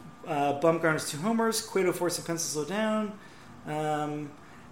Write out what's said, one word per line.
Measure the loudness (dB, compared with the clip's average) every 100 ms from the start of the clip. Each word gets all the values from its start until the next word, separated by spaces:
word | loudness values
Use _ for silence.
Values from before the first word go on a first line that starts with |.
| -18 -12 -2
Uh, | 2 2 4
Bumgarner's | 4 6 4 2 0
two | -2
homers. | 0 2 2 0
Cueto | 0 2 2
forcing | 2 0 -2
Pence | -2 -2
to | -2
slow | -2 -2
down. | 0 2 0 -2 -6 -16 -20 -20 -14 -6
Um, | -2 0 0 0 -4 -6 -12 -18 -20 -6